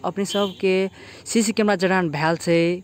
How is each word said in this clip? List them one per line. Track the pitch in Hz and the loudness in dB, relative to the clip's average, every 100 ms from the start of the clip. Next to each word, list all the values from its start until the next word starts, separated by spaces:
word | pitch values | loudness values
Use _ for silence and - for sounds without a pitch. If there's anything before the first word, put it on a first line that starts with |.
अपने | 185 190 196 | -4 -4 -4
सबके | 202 202 185 196 185 190 - - - - | -2 -2 -2 0 0 -2 -6 -20 -18 -2
सीसी | 226 220 | 0 0
कैमरा | 220 208 190 | 0 0 2
जड़ान | 185 190 170 | 2 2 0
भेल | 147 160 165 | 0 -2 0
छै | 175 170 170 180 | 2 2 2 -2